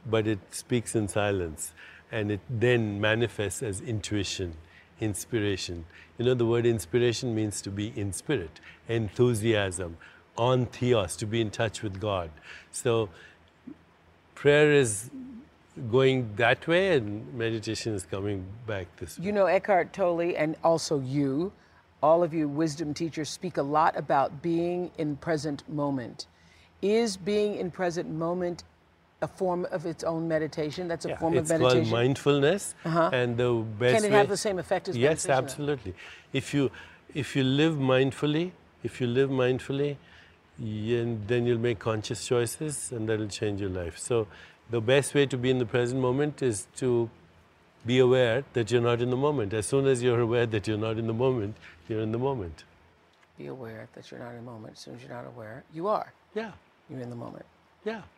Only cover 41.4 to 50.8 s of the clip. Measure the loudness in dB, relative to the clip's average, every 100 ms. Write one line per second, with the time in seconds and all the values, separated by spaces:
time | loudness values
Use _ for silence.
41.4 | 2 2 0 -2 -2 -2 -4 -8 0 0
42.4 | 0 -4 -8 -8 -8 -6 -2 -2 -2 -4
43.4 | -4 -2 -4 -4 -6 -8 0 0 0 -8
44.4 | -20 -20 _ -4 4 2 4 2 2 2
45.4 | 0 2 2 0 0 0 0 2 0 0
46.4 | -2 -2 -8 -4 0 2 0 -6 -20 _
47.4 | _ _ _ _ 0 6 6 6 4 2
48.4 | -2 -2 2 4 4 2 2 0 0 0
49.4 | -2 -4 0 2 2 2 2 2 2 2
50.4 | 2 0 -2 -2